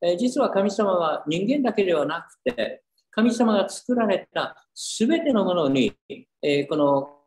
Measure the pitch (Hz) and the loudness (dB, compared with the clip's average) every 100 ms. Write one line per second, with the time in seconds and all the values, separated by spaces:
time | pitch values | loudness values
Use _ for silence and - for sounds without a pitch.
0 | 175 180 247 269 233 196 202 202 208 180 | -2 0 0 0 0 0 0 0 0 0
1 | 160 147 - 165 208 294 247 214 190 160 | 0 -2 -4 -2 0 0 0 0 0 0
2 | 143 165 - _ - 120 107 - _ _ | -2 -6 -10 _ -6 -4 -6 -8 _ _
3 | _ - 233 - 226 208 190 - - 247 | _ 0 0 2 2 2 0 -6 -4 0
4 | 220 185 - - 139 - _ - - - | 0 -2 -2 -6 -6 -8 _ -16 -12 -2
5 | 226 330 330 226 185 175 143 135 113 - | 2 2 2 2 2 2 2 2 0 -2
6 | - - - _ 147 143 143 151 143 139 | -14 -18 -18 _ -2 0 0 0 2 2
7 | 139 - | -2 -12